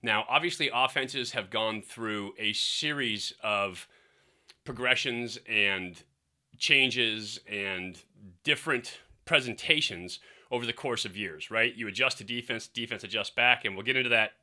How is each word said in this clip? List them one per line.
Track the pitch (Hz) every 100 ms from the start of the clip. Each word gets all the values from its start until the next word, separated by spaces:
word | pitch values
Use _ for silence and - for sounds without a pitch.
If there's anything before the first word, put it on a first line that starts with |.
Now, | 120 107 110
obviously, | 139 170 - 143
offenses | 120 127 143 131 139 120
have | 123 95
gone | 110 110 110
through | 95 - 110 107 101 -
a | 107
series | 107 - - 151 143 123 104 - -
of | 110 104 101 90 - _ _ _ _ _ _ -
progressions | - 123 123 127 139 120 120 113 -
and | 110 101 98 92 87 - _ _ _ _ -
changes | - 143 131 120 113 110 104 107 -
and | 104 98 92 92 82 _ _ 101 87
different | - 143 165 127 117 - - -
presentations | - 160 127 101 - 156 - 90 90 - - - -
over | 123
the | 120
course | 117 139 113 107
of | 92
years, | 98 78 -
right? | 110 120
You | - 110
adjust | 98 131 -
to |
defense, | 104 120 117 113 -
defense | - 117 110
adjusts | 104 110 98
back, | - 120 123 107
and | 95
we'll | 110
get | 131
into | 123
that | 117 107 _